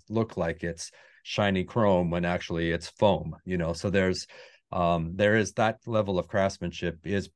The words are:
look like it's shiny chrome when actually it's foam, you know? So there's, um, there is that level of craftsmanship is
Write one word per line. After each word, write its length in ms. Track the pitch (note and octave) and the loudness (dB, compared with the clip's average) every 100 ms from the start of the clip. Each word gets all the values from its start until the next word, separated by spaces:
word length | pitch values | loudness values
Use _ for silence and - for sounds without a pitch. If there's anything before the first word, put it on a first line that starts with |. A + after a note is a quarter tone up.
| - | -4
look 280 | A2 A2 - | -4 -2 -2
like 260 | E2+ E2 | -4 -4
it's 280 | E2+ E2+ - - - _ | -6 -8 -12 -18 -20 _
shiny 420 | - - G2+ F#2+ | -8 0 2 0
chrome 460 | F2+ A#2+ G#2 F2+ F2 | 0 2 4 4 2
when 160 | F2 F2 | 0 0
actually 460 | F2+ - E2+ E2+ | -2 -2 -2 0
it's 180 | D#2+ - | -2 -4
foam, 480 | - G#2 D#2+ D#2+ - - | 2 2 2 -2 -10 -4
you 120 | F2+ | -2
know? 140 | E2 | -2
So 180 | D#2+ - | -2 0
there's, 380 | G2 - F2+ - - - _ - | 2 2 0 -8 -18 -20 _ -8
um, 440 | F2+ E2+ E2+ E2 F#2+ | 0 2 2 0 2
there 220 | G#2 A2 | 4 4
is 160 | G2 | 2
that 240 | - A2 A2 - | 0 -2 -2 -2
level 340 | A2 G2+ F2+ | -2 0 -2
of 80 | E2+ | 0
craftsmanship 720 | G2+ G2 - F2 E2+ F2 E2 D#2+ | 0 0 0 -8 -4 -6 -6 -4
is 240 | G2 F#2+ | -4 -4